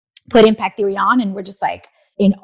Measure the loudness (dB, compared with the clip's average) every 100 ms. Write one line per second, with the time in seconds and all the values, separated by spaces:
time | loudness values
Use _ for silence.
0 | _ -20 0 4 4 2 -4 -4 -4 -2
1 | 0 0 -2 -6 -12 -8 -8 -8 _ _
2 | _ 0 0 4